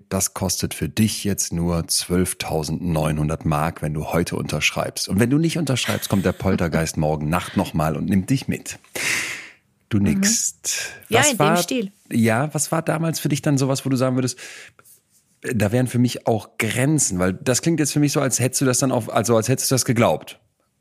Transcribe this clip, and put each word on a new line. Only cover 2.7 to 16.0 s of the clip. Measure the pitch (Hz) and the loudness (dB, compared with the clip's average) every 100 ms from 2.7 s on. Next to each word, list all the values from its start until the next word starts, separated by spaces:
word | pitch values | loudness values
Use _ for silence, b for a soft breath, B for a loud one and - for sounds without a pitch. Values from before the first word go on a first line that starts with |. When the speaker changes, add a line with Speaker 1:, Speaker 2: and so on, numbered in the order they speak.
| 78 90 78 78 76 76 80 | -2 0 0 0 0 0 0
Speaker 1:
Mark, | 82 73 80 82 | 0 0 0 -2
wenn | 80 | -4
du | 76 76 | -4 0
heute | 85 87 78 | 0 0 -2
unterschreibst. | 73 76 - - 71 - - | -4 -2 -2 -2 -4 -6 -2
Und | 95 | 2
wenn | 117 | 2
du | 143 | 2
nicht | 165 165 | 2 0
unterschreibst, | 143 127 - 104 - | 0 0 0 -2 0
kommt | 101 | 2
der | 92 | 2
Poltergeist | - 95 92 85 78 80 - | 0 0 0 0 0 -2 0
<laughs> | |
morgen | 76 76 76 | 0 0 -2
Nacht | 87 - - | -2 -2 -2
nochmal | 87 82 78 76 | -2 0 -2 -2
und | 82 | 0
nimmt | 98 92 | 0 2
dich | 135 - | 0 0
mit. | - - - _ B B B B B B B _ _ _ | -6 -8 -16 _ B B B B B B B _ _ _
Du | 104 | 2
Speaker 2:
Mhm. | |
Speaker 1:
nickst. | 98 196 196 - - - - - - - - | 2 2 2 0 -2 -6 -6 -6 -8 -12 -2
Speaker 2:
Ja, | 220 | 2
Speaker 1:
Was | 294 | 4
Speaker 2:
in | 240 | 4
dem | |
Speaker 1:
war, | 151 170 | 4 4
Speaker 2:
Stil. | 170 262 196 - _ | 2 -2 -4 -8 _
Speaker 1:
ja, | 120 113 113 151 | 2 4 4 0
was | 151 - | -2 -2
war | 165 | 0
damals | 160 156 165 156 | 0 0 -2 -2
für | 156 | -2
dich | 147 | 0
dann | - 135 | 2 2
sowas, | 135 135 135 | 2 0 0
wo | |
du | 131 | 0
sagen | 131 127 | 2 0
würdest, | 127 - B B B - - - _ _ _ _ | -2 -4 B B B -20 -20 -20 _ _ _ _
da | - 117 104 | -6 0 2
wären | 120 127 | 2 0
für | 120 | 2